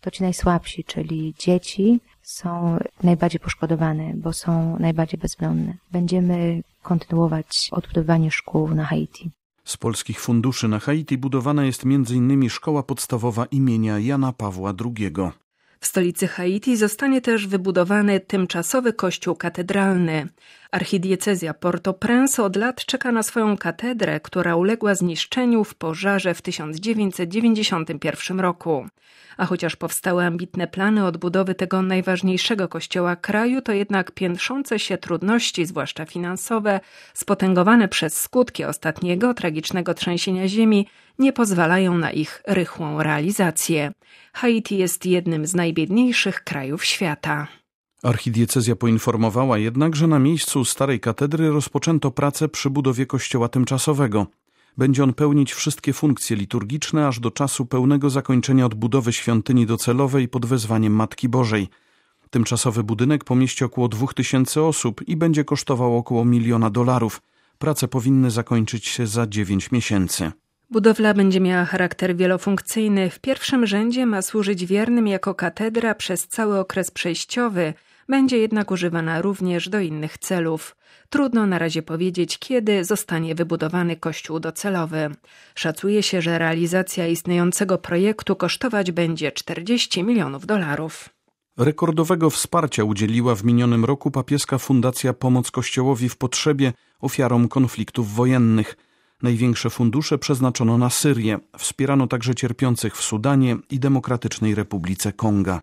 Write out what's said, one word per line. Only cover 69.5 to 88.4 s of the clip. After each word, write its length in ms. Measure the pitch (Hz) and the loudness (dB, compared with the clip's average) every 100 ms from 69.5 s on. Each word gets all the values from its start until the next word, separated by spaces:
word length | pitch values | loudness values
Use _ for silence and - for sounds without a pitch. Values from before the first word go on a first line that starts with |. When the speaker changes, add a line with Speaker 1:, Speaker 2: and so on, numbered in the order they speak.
| 98 - | 0 0
Speaker 2:
miesięcy. 600 | 123 - 104 87 - 82 - _ _ _ | -2 0 0 0 -2 -6 -8 _ _ _
Speaker 3:
Budowla 440 | 226 208 214 214 | 2 4 4 4
będzie 260 | 202 196 185 | 4 4 4
miała 260 | 185 180 175 | 4 2 0
charakter 500 | 190 180 - 180 175 | 0 -2 0 -2 0
wielofunkcyjny. 920 | 185 185 - 190 - - 214 196 185 | 2 0 0 -2 -2 -2 0 2 0
W 100 | - | -4
pierwszym 460 | - 269 - 262 226 | -4 -4 0 0 2
rzędzie 400 | 202 226 240 254 | 2 0 0 0
ma 160 | 208 | 0
służyć 440 | 185 220 196 202 175 | -2 -2 0 -2 0
wiernym 420 | 196 226 240 220 | 0 2 2 2
jako 280 | 190 202 185 | 0 -2 -4
katedra 600 | 175 170 214 220 226 214 | -4 -2 -4 0 -2 -2
przez 320 | - 175 - | -4 -6 -6
cały 320 | - 214 202 | -2 0 0
okres 320 | 190 - 180 | -2 -4 -4
przejściowy. 840 | - 175 165 - - 240 190 160 160 _ _ - | -4 -4 -4 -6 -2 -2 0 -2 -4 _ _ -2
Będzie 280 | 269 269 247 | 2 4 4
jednak 340 | 220 214 208 | 2 0 0
używana 500 | 185 175 165 160 165 | -2 -2 -2 -2 -2
również 480 | 185 196 185 175 165 | -2 -2 -2 -2 -2
do 100 | 208 | -2
innych 380 | 180 156 151 - | -2 -4 -8 -10
celów. 580 | - 185 165 160 - _ _ - _ | -4 -2 -2 -4 -8 _ _ -20 _
Trudno 360 | 285 277 233 208 | 0 2 2 2
na 140 | 175 | 0
razie 220 | 165 160 | 0 -4
powiedzieć, 560 | 160 160 185 180 170 - | -6 -2 -2 -2 -4 -4
kiedy 460 | - 254 214 202 180 | -2 -2 2 0 0
zostanie 500 | 208 - 170 165 160 | -2 -2 -4 -2 -2
wybudowany 600 | 165 165 156 180 170 165 | -2 -2 -2 0 -2 -2
kościół 440 | 165 156 - 160 | -6 -8 -8 -6
docelowy. 720 | 165 - 202 185 165 156 151 143 _ - - - | -6 -6 -4 -2 -2 -2 -4 -6 _ -20 -20 -6
Szacuje 480 | 165 156 196 208 | -6 -2 0 0
się, 180 | 202 190 | 0 -2
że 160 | 165 170 | 0 0
realizacja 680 | 165 165 170 180 185 - 170 | 0 0 0 0 -2 -2 -2
istniejącego 720 | 165 - 175 175 - 196 180 | -2 0 2 2 0 0 -2
projektu 580 | - 175 196 214 - | 0 0 2 0 -2
kosztować 560 | 185 | -2